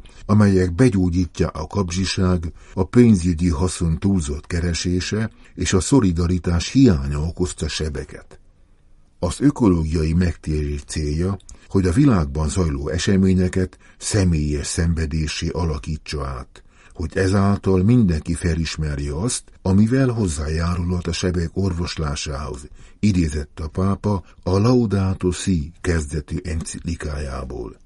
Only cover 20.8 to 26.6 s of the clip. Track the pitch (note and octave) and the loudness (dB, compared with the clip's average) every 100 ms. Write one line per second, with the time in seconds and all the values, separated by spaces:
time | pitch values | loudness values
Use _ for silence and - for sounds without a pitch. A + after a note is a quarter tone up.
20.8 | F2 F2+ F2 F2 F#2 F2 E2 - F#2+ E2+ | -2 -2 -4 -2 -2 -2 -2 -2 -2 -2
21.8 | E2+ - D2+ D2 D#2 C#2+ C#2 B1 D2 - | -4 -4 -4 -4 -6 -8 -10 -12 -14 -20
22.8 | - - G#2 F2+ D#2+ D2+ D2 - D#2+ - | -20 -2 0 2 0 -2 -6 -8 -8 -2
23.8 | F#2+ G2 G#2 G2 - - - F#2+ A2+ B2+ | -2 0 -2 -2 -4 -10 -2 2 4 4
24.8 | A2+ G2 F#2+ F2+ F2+ F2 - F2 D2 - | 2 2 0 0 -2 -2 0 0 -2 -6
25.8 | F2+ E2 C#2+ D2+ - E2 E2 D#2+ | -2 -2 -2 -6 -6 -8 -6 -6